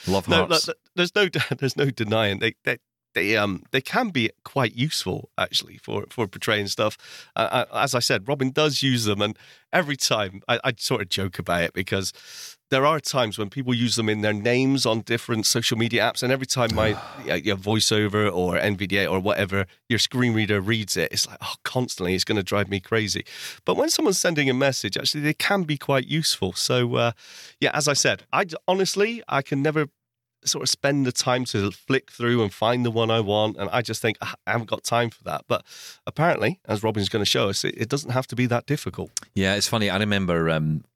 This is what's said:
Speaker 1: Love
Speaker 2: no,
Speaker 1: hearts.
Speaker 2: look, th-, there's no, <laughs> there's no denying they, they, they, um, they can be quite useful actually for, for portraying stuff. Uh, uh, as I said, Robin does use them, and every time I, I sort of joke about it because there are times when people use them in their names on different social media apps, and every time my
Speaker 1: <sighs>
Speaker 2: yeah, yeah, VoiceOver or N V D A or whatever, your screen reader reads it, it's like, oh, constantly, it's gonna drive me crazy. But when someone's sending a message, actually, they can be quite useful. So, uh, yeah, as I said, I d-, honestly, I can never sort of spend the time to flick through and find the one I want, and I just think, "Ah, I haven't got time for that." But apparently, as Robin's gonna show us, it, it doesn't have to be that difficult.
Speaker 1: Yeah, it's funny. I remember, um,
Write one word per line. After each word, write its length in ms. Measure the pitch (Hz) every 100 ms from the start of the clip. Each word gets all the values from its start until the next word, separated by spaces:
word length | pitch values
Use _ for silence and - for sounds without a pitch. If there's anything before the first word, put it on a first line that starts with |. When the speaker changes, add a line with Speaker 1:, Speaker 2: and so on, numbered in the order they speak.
| -
Speaker 1:
Love 200 | 95 -
Speaker 2:
no, 180 | 170 185
Speaker 1:
hearts. 220 | 160 -
Speaker 2:
look, 80 | - _ -
th-, 140 | 175
there's 20 |
no, 140 | 208 196 156
<laughs> 160 | - 135
there's 180 | 135 -
no 140 | 143
denying 480 | 123 107 110 104 98
they, 160 | 113 -
they, 140 | - 123 _ _ _
they, 220 | - 95 110
um, 260 | 104 90 -
they 100 | 135
can 280 | - 208 240
be 220 | 151 110 -
quite 300 | - - 120
useful 560 | 113 143 - - 92 - -
actually 380 | 92 - - -
for, 260 | - 101 -
for 160 | - 107
portraying 400 | - - 107 98
stuff. 300 | - 107 - - - - -
Uh, 280 | 113 127 -
uh, 80 | 120
as 120 | 131
I 60 | 123
said, 260 | - 120 95
Robin 240 | 143 131
does 320 | 135 151 135
use 220 | 139 123
them, 180 | 107 101
and 160 | 104 107 - - -
every 240 | 175 147 139
time 460 | - 110 98 98 -
I, 100 | 120
I 80 | 131 120
sort 220 | - 123
of 60 | 98
joke 280 | - 95 -
about 240 | 90 85
it 100 | 85
because 380 | - 98 98 95 - - - - - -
there 140 | 135
are 140 | 143 156
times 400 | - 143 113 101
when 120 | 104
people 220 | 139 123
use 220 | 120 120
them 140 | 120 110
in 140 | 107
their 100 | 104
names 520 | 104 107 123 131 135
on 180 | 123 113
different 440 | - 117 - 113 104
social 320 | 117 117 113
media 240 | 117 113
apps, 220 | 110 -
and 80 | 123
every 140 | 135 131
time 280 | 131 117
my 140 | 110 110
Speaker 1:
<sighs> 360 | 104 - -
Speaker 2:
yeah, 120 | - 87
yeah, 180 | 85
VoiceOver 800 | 101 95 110 - 107 104 104 104
or 240 | 90 90 85
N 180 | 98 98
V 120 | 95
D 100 | 98
A 80 | 90
or 140 | 95
whatever, 460 | 95 95 98 98 92 _ -
your 120 | 110
screen 340 | - 127 123
reader 260 | 110 104 104
reads 360 | 95 117 101 90
it, 160 | 82
it's 160 | - -
like, 100 | -
oh, 140 | - -
constantly, 540 | - 127 123 - 90 92
it's 80 |
gonna 180 | - 110
drive 260 | 92 104 98
me 120 | 98
crazy. 440 | - 113 107 85 - - - -
But 120 | - -
when 140 | 302
someone's 280 | 320 311 190
sending 320 | 180 160 135
a 40 |
message, 420 | 127 139 127 107 -
actually, 240 | - 151
they 140 | 147
can 280 | 151 - 202
be 160 | 165 147
quite 300 | - 135 127
useful. 440 | 156 156 - 95
So, 420 | 87 - 127 120 123
uh, 160 | 117 - - - - -
yeah, 100 | 139
as 120 | 143 147
I 60 |
said, 320 | 139 143 101 -
I 100 | 139
d-, 140 | 196 160 -
honestly, 560 | 190 190 190 214 233 -
I 120 | 139
can 200 | 139 139
never 240 | 143 151 147 _ _ _ _ _ -
sort 160 | 160
of 60 | 131
spend 380 | - 139 143 131
the 60 |
time 300 | - - 123
to 280 | 123 110 98
flick 400 | - - 131 -
through 320 | - 120 120
and 100 | 107
find 320 | - 110 123
the 60 | 120
one 200 | 113 113
I 100 | 113
want, 360 | 101 104 107 101
and 140 | 98
I 100 | 120
just 220 | 117 110
think, 160 | 117 107
"Ah, 140 | - - -
I 40 |
haven't 160 | 113 107
got 160 | -
time 240 | - 117 120
for 160 | -
that." 220 | - 76 -
But 160 | 117 - - - - -
apparently, 540 | - 165 147 107 185 -
as 160 | 107
Robin's 260 | 110 107 98
gonna 160 | 113
show 240 | 98 123 107
us, 160 | 98
it, 100 | - -
it 100 | 113
doesn't 220 | 139 151
have 160 | 123 131
to 100 | 117
be 80 | 127
that 200 | 120 -
difficult. 440 | 147 - - 85 - -
Speaker 1:
Yeah, 200 | - 95
it's 140 | 101 -
funny. 200 | 117 101
I 80 | 92
remember, 540 | 104 101 92 85 82
um, 340 | 80 78 78 -